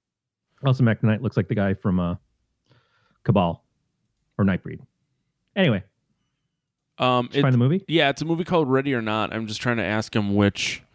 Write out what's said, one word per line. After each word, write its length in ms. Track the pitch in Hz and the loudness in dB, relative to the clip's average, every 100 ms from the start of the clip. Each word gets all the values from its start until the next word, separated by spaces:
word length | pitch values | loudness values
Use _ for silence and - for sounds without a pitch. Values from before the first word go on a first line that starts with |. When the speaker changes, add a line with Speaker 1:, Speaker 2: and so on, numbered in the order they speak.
| _ _ _ _ _ _ | _ _ _ _ _ _
Speaker 1:
Also, 180 | 139 127 | -2 2
Mac 180 | 117 104 | 2 2
Tonight 200 | 110 107 | 0 0
looks 160 | 104 - | -2 -2
like 120 | 92 | -2
the 60 | |
guy 200 | 107 98 | -2 -2
from, 260 | 95 107 92 | -2 0 0
uh, 140 | 87 90 _ _ _ _ _ _ _ _ _ _ | 0 -4 _ _ _ _ _ _ _ _ _ _
Cabal 420 | - 101 85 85 _ _ _ _ _ _ _ - | 0 2 2 -2 _ _ _ _ _ _ _ -2
or 80 | 98 | 0
Nightbreed. 340 | 90 - - - _ _ _ _ _ _ - | 0 -4 -16 -18 _ _ _ _ _ _ 0
Anyway, 280 | 175 98 - _ _ _ _ _ _ _ _ _ _ - | 2 0 -4 _ _ _ _ _ _ _ _ _ _ -4
Speaker 2:
Um, 280 | 127 123 123 | 0 0 0
Speaker 1:
did 100 | 139 | 0
you 60 | |
find 100 | 143 | 2
Speaker 2:
it 40 | 123 | 2
Speaker 1:
the 60 | |
movie? 200 | 127 185 - | 2 0 0
Speaker 2:
Yeah, 220 | 160 139 | 0 0
it's 140 | 135 | 0
a 20 | |
movie 200 | 156 165 | -4 -4
called 260 | 175 175 139 | -2 0 2
Ready 240 | 131 139 | 0 0
or 80 | 127 | -2
Not. 300 | 110 110 104 | -2 -2 -2
I'm 120 | 113 110 | -4 -8
just 140 | 107 | -6
trying 160 | 123 117 | -4 -2
to 80 | |
ask 320 | 90 110 - 117 | -2 -2 -2 -4
him 180 | 101 | 0
which 480 | 101 101 - - - - | 2 2 2 -6 -8 -14